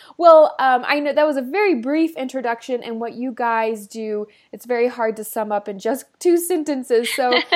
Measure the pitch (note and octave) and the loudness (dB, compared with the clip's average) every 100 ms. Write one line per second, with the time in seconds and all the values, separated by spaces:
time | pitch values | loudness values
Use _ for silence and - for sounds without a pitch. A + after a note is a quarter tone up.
0 | - - E4+ D#4+ D4+ - C4+ B3+ - D4 | -20 2 8 10 8 4 2 2 0 -2
1 | D4 C#4 D4+ C#4 B3+ F4+ G#4 C4 B3 D#4 | 0 2 2 0 -4 0 2 0 0 0
2 | D#4+ D#4+ C4 C4 A#3+ A#3 - A#3+ - A3+ | -2 -2 -8 -6 -6 -6 -6 -6 -6 -8
3 | A#3 A3+ B3+ A3+ A#3 A3+ A3+ A3 G3+ A3+ | -8 -8 -10 -4 -2 0 -2 -4 -10 -10
4 | A3 G#3 G#3+ _ _ G#3 A#3+ A#3+ B3 A#3+ | -6 -6 -8 _ _ -18 -6 -2 -2 -2
5 | A3 A3 G#3+ A3+ G#3 G#3 G#3 G3 A3 C4 | -4 -4 -8 -6 -4 -4 -6 -8 -4 -4
6 | - _ F4 E4+ E4+ F4 D4+ C4+ B3 A#3 | -8 _ 2 2 0 -4 -2 -6 0 0
7 | A#3 - B3+ B3 - | 0 -2 0 0 0